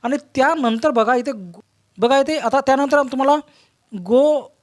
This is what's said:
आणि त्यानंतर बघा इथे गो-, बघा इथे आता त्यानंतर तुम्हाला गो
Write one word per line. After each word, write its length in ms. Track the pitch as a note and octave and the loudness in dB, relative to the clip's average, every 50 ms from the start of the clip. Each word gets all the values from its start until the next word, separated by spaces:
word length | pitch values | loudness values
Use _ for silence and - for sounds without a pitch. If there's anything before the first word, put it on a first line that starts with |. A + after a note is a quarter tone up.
| - | -4
आणि 140 | A#3+ C4+ C#4 - _ _ | -4 -6 -6 -8 _ _
त्यानंतर 540 | C4+ C4 D4 E4 E4 C4 A#3 A3 A3+ C4+ D4+ | 0 0 0 0 0 0 -2 -2 0 -2 0
बघा 260 | B3+ A#3 A3 A3+ B3+ | 0 2 2 2 0
इथे 160 | B3 A#3+ C#4+ | 0 -2 -4
गो-, 300 | C4 G#3 F#3 F3 E3+ - _ _ _ _ _ _ _ | -8 -10 -14 -18 -20 -20 _ _ _ _ _ _ _
बघा 220 | - G#3+ A#3+ C4+ C#4 | -2 0 2 2 2
इथे 180 | C#4 D4 D#4 | 2 0 -2
आता 220 | D4 A3+ A3+ C4+ C#4 | -2 -2 0 -2 0
त्यानंतर 420 | C4+ C4+ C4+ C4+ C#4+ C4+ D4 D4 | 2 2 2 2 2 2 2 0
तुम्हाला 340 | C#4 B3+ C4+ B3+ C4 C#4 D4 D4+ D4 _ _ _ _ _ _ _ _ _ A3 | 0 0 -2 -2 2 2 2 0 -2 _ _ _ _ _ _ _ _ _ -14
गो 580 | F#3+ F3 F#3 A#3 C4 C#4+ D4+ D4+ C#4 A#3 - _ _ | -14 -4 0 2 4 4 4 2 0 -4 -10 _ _